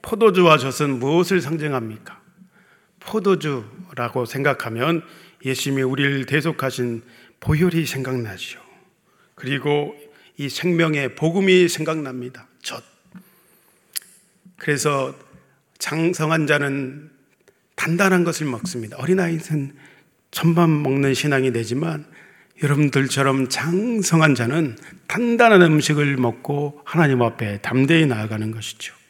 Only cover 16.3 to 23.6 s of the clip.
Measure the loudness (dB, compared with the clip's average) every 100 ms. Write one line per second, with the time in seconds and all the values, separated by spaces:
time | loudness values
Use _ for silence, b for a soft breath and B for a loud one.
16.3 | 0 2 2 0 -4 -6 -10 -20 _ _
17.3 | _ _ _ _ -8 -4 2 4 4 2
18.3 | -2 -6 -6 -8 -8 -10 -8 0 0 0
19.3 | -4 -4 -4 -4 b b b b _ _
20.3 | 0 2 4 4 2 0 0 0 0 0
21.3 | 0 0 -2 -4 -4 -4 -6 -12 B B
22.3 | B B _ -2 2 2 2 0 0 2
23.3 | 2 -2 -4